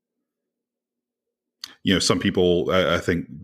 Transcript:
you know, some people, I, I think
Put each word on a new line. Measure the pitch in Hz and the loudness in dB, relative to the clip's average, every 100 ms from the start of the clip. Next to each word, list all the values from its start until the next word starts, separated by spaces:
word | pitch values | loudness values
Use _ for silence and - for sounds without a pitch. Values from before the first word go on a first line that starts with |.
| _ _ _ _ _ _ _ _ _ _ _ _ _ _ _ _ - - | _ _ _ _ _ _ _ _ _ _ _ _ _ _ _ _ -20 -8
you | - | -2
know, | 87 | 0
some | - 117 | 0 0
people, | 101 95 90 87 67 | 0 2 2 2 2
I, | 92 78 | 2 2
I | 87 | 0
think | - 82 - 67 | -2 -4 -6 -10